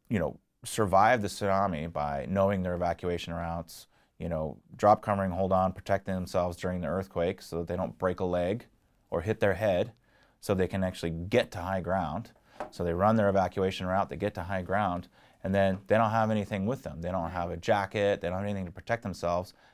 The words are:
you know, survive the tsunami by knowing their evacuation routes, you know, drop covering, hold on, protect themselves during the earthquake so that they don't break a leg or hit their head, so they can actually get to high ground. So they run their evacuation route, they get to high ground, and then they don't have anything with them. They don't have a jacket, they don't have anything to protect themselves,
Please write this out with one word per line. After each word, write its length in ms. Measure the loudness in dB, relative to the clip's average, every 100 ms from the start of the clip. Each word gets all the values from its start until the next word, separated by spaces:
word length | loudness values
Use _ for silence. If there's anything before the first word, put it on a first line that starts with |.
| -4
you 100 | -2
know, 200 | -2 -4 _ _
survive 580 | -6 0 4 6 6 4
the 60 | 0
tsunami 640 | -2 0 2 2 -2 -4
by 360 | -4 -4 -4 -2
knowing 340 | 2 2 2
their 120 | -2
evacuation 580 | -2 -2 -2 -4 -4 -6
routes, 540 | -6 -6 -6 -8 -16 -20 _ _ -10
you 100 | -4
know, 300 | -4 -4 -8 _ 4
drop 240 | 6 6
covering, 280 | 4 2 2
hold 220 | 0 2
on, 200 | 4 2
protect 320 | -2 -2 -2 -2
themselves 500 | -4 -2 -2 -2 -2
during 240 | -4 -4
the 80 | -2
earthquake 520 | -4 -4 -2 -2 -2
so 180 | -6 -6
that 100 | -4
they 80 | -4
don't 200 | -4 -2
break 220 | -2 -2
a 40 |
leg 420 | -2 0 0 -2 -8 _ _ _ -6
or 120 | -4
hit 180 | -2 0
their 140 | 0
head, 380 | 2 2 2 0 -6 _ _ _ _
so 140 | -2
they 140 | 0 0
can 160 | 0
actually 260 | -2 -2 -6
get 400 | -4 0 2 0
to 60 | -4
high 220 | -4 -4
ground. 520 | -2 -2 -2 -6 -10 _ _ -14 -12
So 140 | -6
they 80 | -2
run 240 | 2 4 4
their 120 | 4
evacuation 580 | 4 2 0 -2 -2 -2
route, 240 | 0 -2
they 60 | -2
get 180 | -4
to 80 | -4
high 200 | -6 -6
ground, 460 | -2 0 0 -2 -8 _ -20 _
and 120 | 0
then 240 | 4 4 2 2
they 100 | 4
don't 140 | 4
have 200 | 4 2
anything 360 | 0 -2 -2 -2
with 160 | -4
them. 180 | -6 -8
They 100 | -4
don't 200 | -4 -4
have 200 | -4 -4
a 60 | -4
jacket, 640 | 0 2 2 2 2 2
they 80 | -2
don't 80 | -2
have 80 |
anything 220 | -4 -4 -6
to 60 |
protect 300 | -8 -4 -4
themselves, 520 | -4 -4 -2 -2 -4 -12 _